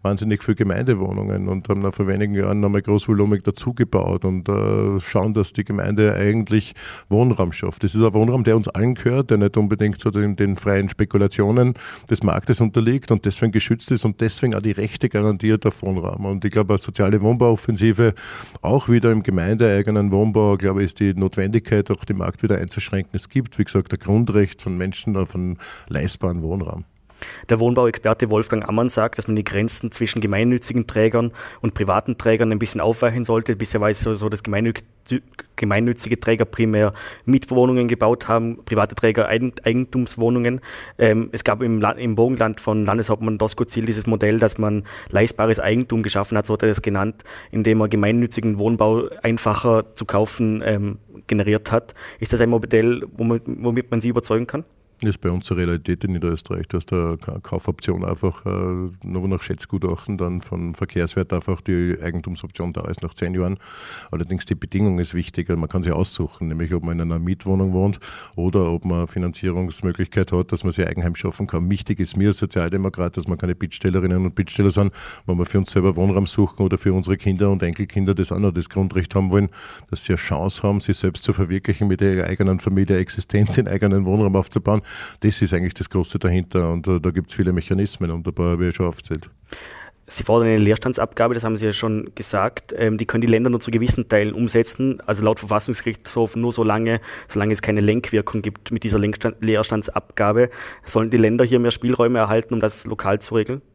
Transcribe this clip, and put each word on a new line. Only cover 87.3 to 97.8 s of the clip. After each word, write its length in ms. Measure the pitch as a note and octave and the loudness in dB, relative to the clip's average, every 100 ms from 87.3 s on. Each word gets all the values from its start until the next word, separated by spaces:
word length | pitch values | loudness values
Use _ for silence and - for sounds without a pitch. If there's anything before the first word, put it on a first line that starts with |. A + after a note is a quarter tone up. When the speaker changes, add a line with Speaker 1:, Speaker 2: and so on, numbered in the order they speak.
Speaker 1:
viele 180 | - F#2 | -2 0
Mechanismen 600 | F2+ - F#2+ G2+ - E2+ | 0 0 -2 -2 -4 -6
und 160 | E2+ F2 | -4 -6
ein 60 | |
paar 180 | - F2 | -2 0
habe 160 | F2 F2+ | 0 -2
ich 80 | - | -2
schon 100 | F2+ | -4
aufgezählt. 420 | D#2 - D#2 - _ _ - - - - _ - | -4 -8 -10 -10 _ _ -20 -20 -20 -20 _ -10
Speaker 2:
Sie 180 | - | -6
fordern 260 | A#2 A#2 A2+ | 2 4 4
eine 100 | A2 | 4
Leerstandsabgabe, 760 | G#2 A2 B2+ B2+ A2+ - A#2 | 4 4 0 -2 -4 0 0
das 100 | A#2+ | 0
haben 120 | A2+ G#2+ | -2 -2
Sie 100 | G#2+ | -2
ja 80 | |
schon 380 | G2+ A2+ G#2+ - | -2 -2 -2 -6
gesagt. 640 | - G#2 G#2 G#2+ - - - | -8 -4 -2 -2 -4 -12 -2
Ähm, 220 | A2+ G#2+ | 0 0
die 80 | A#2 | -2
können 140 | B2+ | 0
die 60 | A#2 | 2
Länder 220 | A2+ B2 | 4 4
nur 100 | A#2+ | 0
zu 120 | A#2 | 0
gewissen 360 | A2+ B2 - A2+ | 0 2 0 2
Teilen 260 | G#2+ G#2 | 2 2
umsetzen, 680 | A2 A#2+ A#2 A2+ - C3 - - | -2 2 2 2 0 -2 -2 -4
also 180 | G#2+ G#2+ | 0 0
laut 140 | A2 | 0
Verfassungsgerichtshof 960 | G2+ G#2+ - A2+ - G#2+ - A#2+ A2 A#2 | 0 -2 0 -4 -6 -8 -6 -2 -2 0
nur 160 | A#2+ | -2
so 120 | A#2 | 0
lange, 360 | A2 G#2 A2+ A2+ - - - | 0 2 0 -2 -4 -18 -8
solange 260 | G#2 G#2 | -2 0
es 100 | G#2+ | 0
keine 180 | - G#2+ | 0 2